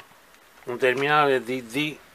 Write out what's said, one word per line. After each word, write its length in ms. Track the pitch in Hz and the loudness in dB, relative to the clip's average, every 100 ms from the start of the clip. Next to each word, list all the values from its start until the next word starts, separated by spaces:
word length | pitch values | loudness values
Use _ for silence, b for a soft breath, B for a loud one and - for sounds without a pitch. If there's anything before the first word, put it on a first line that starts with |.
| - _ _ - _ - | -10 _ _ -20 _ -18
un 120 | - 120 | -12 0
terminale 640 | 127 127 143 151 143 131 | 0 2 2 4 4 2
di 240 | 113 131 113 | -2 -6 -6
D 300 | 127 151 135 - | -4 -4 -6 -18